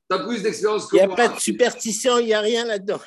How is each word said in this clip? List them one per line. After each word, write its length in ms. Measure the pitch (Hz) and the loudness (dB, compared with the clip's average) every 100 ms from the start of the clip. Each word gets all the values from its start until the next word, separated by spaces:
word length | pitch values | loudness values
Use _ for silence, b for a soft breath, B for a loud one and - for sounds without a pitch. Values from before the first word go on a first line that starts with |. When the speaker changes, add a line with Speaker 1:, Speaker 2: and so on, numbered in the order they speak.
| _ | _
Speaker 1:
t'as 100 | 185 | -4
plus 220 | 214 226 | -2 -2
d'expérience 440 | 208 - 208 214 - | -2 0 0 0 2
que 100 | 180 | 2
Speaker 2:
Il 20 | |
n'y 40 | |
a 40 | 190 | 4
Speaker 1:
moi. 80 | 185 | 2
Speaker 2:
pas 120 | 233 | 0
de 120 | - | 0
superstition, 800 | - 202 240 - 226 - 262 240 | -4 2 0 0 -6 -2 0 2
il 80 | 233 | 2
n'y 80 | |
a 60 | 214 | 0
rien 240 | 208 233 | 2 0
là-dedans. 360 | 233 202 196 156 | -2 -4 -4 -6